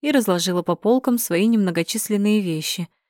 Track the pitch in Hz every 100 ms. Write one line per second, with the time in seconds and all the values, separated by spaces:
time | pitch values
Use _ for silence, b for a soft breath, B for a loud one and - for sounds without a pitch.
0 | 294 285 220 175 180 180 170 170 208 254
1 | 254 240 - 170 220 226 190 170 170 220
2 | - 208 208 214 185 156 - - 170 _